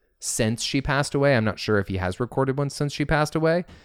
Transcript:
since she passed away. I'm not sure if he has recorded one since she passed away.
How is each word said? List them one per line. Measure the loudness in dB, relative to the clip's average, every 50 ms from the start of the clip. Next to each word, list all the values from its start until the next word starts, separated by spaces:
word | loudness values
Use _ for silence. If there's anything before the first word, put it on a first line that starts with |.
| _ _ _ _
since | -8 -6 -2 0 0 0 0 -2 -2
she | -2 -2 -2
passed | 0 0 0 0 0 0 0
away. | 2 4 4 4
I'm | 4 2
not | 0 -2 -2
sure | 0 2 2 2
if | 2 0
he | -2 -2
has | -2 -2 -2 -2
recorded | -4 -2 0 0 0 0 0 -2
one | -2 -4
since | -4 -4 -4 -4
she | -2 -4 0
passed | 0 2 2 2 0 0
away. | 0 2 2 2 2 -2 -6 -12 -20